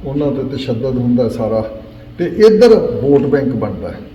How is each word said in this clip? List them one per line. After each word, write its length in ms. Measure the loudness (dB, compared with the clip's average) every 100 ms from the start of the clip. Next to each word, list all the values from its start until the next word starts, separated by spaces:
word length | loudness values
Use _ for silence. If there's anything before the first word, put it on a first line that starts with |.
| -6
ਉਹਨਾਂ 260 | -4 -2
'ਤੇ 240 | -4 -6 -6
ਤਸ਼ੱਦਦ 420 | -6 -4 -4 -2
ਹੁੰਦਾ 320 | 0 0 0
ਸਾਰਾ। 400 | -2 -2 -2 -4 -10 -18 -20 -20 -6
ਤੇ 80 | -6
ਇੱਧਰ 440 | 4 4 6 6 6 2 -2
ਵੋਟ 200 | 2 2
ਬੈਂਕ 260 | 2 0 -2
ਬਣਦਾ 420 | -4 -6 -8 -10
ਹੈ 100 | -12 -18